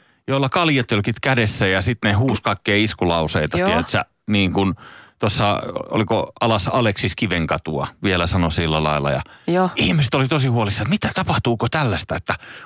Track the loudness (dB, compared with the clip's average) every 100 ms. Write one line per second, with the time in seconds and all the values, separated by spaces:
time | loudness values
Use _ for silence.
0 | _ _ -4 -2 0 2 2 2 0 0
1 | 0 -2 0 2 2 2 0 2 0 0
2 | 0 2 2 0 -2 -2 0 2 2 0
3 | 0 2 0 0 -2 0 0 0 0 -4
4 | -4 _ -2 0 2 2 0 -2 -10 -20
5 | -18 -4 -2 0 0 0 -4 -10 -4 -2
6 | 0 0 -2 -2 0 2 0 2 0 0
7 | -2 -2 -2 0 0 -2 -2 -4 -6 -4
8 | 0 0 2 2 0 0 0 0 0 0
9 | 0 -2 -6 -10 -2 0 0 0 0 2
10 | 2 0 2 2 2 2 0 -2 0 0
11 | -2 -2 0 0 0 0 0 0 0 -2
12 | -4 -6 -6 -8 -8 -20